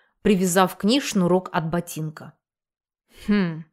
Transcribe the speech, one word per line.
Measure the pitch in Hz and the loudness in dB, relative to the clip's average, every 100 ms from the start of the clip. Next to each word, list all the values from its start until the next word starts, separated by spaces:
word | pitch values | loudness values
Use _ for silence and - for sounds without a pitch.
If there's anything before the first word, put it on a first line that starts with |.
| _ _ | _ _
привязав | 202 196 185 180 180 - | 2 2 2 2 2 2
к | |
ней | 202 269 | 0 0
шнурок | - 202 175 185 185 | 0 0 2 2 0
от | 180 160 | -6 -4
ботинка. | 170 170 156 156 - 160 - _ _ _ _ _ _ _ - - | -4 -6 -8 -10 -10 -20 -20 _ _ _ _ _ _ _ -10 -2
«Хм, | 208 175 160 - | 0 0 -6 -14